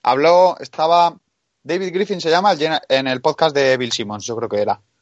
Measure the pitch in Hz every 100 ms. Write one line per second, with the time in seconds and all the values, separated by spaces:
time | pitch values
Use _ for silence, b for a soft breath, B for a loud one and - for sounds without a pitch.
0 | - 131 156 175 185 - 131 - 160 170
1 | 170 165 _ _ _ _ 131 175 185 175
2 | 202 190 160 165 202 175 156 160 - 135
3 | 135 127 160 147 160 143 135 127 123 -
4 | 107 104 101 113 110 104 104 101 _ _